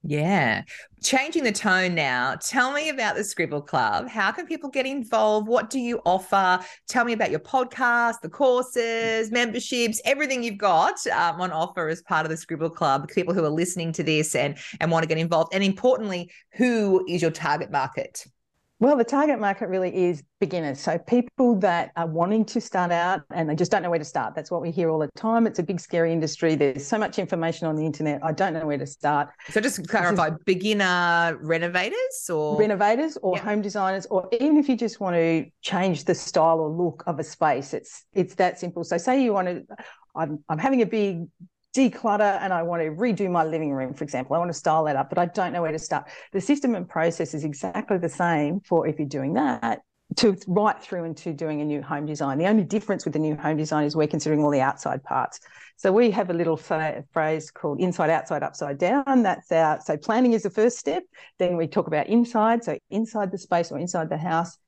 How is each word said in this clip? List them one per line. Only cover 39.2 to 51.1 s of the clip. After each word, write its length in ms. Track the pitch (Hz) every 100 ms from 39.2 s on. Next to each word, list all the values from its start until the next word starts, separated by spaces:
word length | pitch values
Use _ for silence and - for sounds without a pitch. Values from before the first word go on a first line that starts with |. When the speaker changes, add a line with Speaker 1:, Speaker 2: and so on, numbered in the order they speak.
Speaker 2:
you 80 | 247
want 160 | 202 180
to, 160 | 175 - - - - _ -
I'm, 260 | 156 151 -
I'm 100 | 156
having 220 | 262 269
a 40 | 202
big 420 | 220 202 170 170 _ 180 _ _ -
declutter 640 | 262 - 226 208 208 190
and 120 | 190
I 100 | 180
want 180 | 170 170
to 60 | 160
redo 380 | 156 240 185 196
my 140 | 175
living 300 | 160 160 156
room, 200 | 135 131
for 120 | 143 151
example. 280 | 127 127
I 60 | 156
want 80 | 175
to 100 | 165
style 280 | - 160 151
that 100 | 139
up, 140 | 135
but 80 | -
I 80 | 175
don't 260 | 175 180
know 100 | 175
where 120 | 165
to 60 | 156
start. 280 | - 151 147 - -
The 80 | 196
system 340 | 180 285 262
and 140 | 214 180
process 460 | - 165 165 160
is 100 | 156
exactly 540 | 151 143 - 196 - 190
the 100 | 170
same 540 | - 175 160 147 180
for 260 | - 170 156
if 100 | 147
you're 80 | 143
doing 280 | 147 135
that 480 | 120 143 117 117 110 _ _ _ -
to 220 | 226 190 -
right 340 | 185 208 -
through 220 | - 180
into 300 | 165